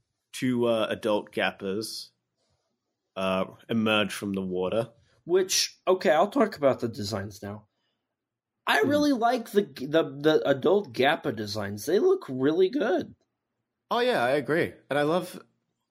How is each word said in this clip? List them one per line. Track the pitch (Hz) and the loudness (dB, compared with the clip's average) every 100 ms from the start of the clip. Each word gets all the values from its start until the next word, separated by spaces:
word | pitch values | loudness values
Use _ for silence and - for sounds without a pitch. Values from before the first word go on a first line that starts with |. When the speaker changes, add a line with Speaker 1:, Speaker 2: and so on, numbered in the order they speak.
| _ _ _ | _ _ _
Speaker 1:
two, | - 131 123 117 | -6 -2 0 0
uh, | 113 107 | 0 0
adult | 104 110 104 - | -2 -2 -2 -2
Gappas, | - 95 - 98 98 110 - - _ _ _ _ _ _ _ _ _ _ - | -2 -2 -2 -6 -6 -8 -12 -16 _ _ _ _ _ _ _ _ _ _ -6
uh, | 95 95 - - - | -2 -2 -4 -10 -6
emerge | 113 110 107 101 | -2 2 2 0
from | - 104 | -4 -6
the | 98 | -6
water. | 95 90 92 104 117 - _ _ - | -4 -4 -2 -2 -4 -10 _ _ -2
Speaker 2:
Which, | 185 190 - - - - | 0 0 -2 -2 -4 -2
okay, | 185 190 | 2 2
I'll | 156 202 | 2 2
talk | 277 220 - | 2 0 2
about | 139 120 | 0 2
the | 117 | -2
designs | 107 101 104 101 101 | -6 -6 -6 -6 -12
now. | 101 107 - _ _ _ _ _ _ _ _ _ - | -14 -14 -18 _ _ _ _ _ _ _ _ _ -2
I | 269 | 2
Speaker 1:
Mm-hmm. | 392 | 2
Speaker 2:
really | 294 294 | 4 2
like | 254 233 247 226 | 2 2 0 0
the, | 202 | 0
the, | 151 - 139 156 147 139 | 0 -4 0 2 0 0
the | 151 156 - | 2 4 4
adult | 135 139 202 196 | 2 2 2 0
Gappa | 113 131 165 151 110 | 2 2 2 -2 -6
designs. | 104 107 101 104 147 | -6 -6 -6 -6 -2
They | 190 | 2
look | 370 381 - | 4 2 -2
really | 127 131 165 190 | -2 0 2 2
good. | 277 233 339 - - _ _ _ _ _ _ _ | 0 0 -2 -4 -14 _ _ _ _ _ _ _
Speaker 1:
Oh, | 226 | 0
yeah, | 247 185 | 0 2
I | 120 | 2
agree. | 147 131 160 107 - - | 0 0 0 -2 -6 -4
And | 139 | 0
I | |
love, | 147 175 170 - - _ _ _ _ | 0 0 -4 -12 -20 _ _ _ _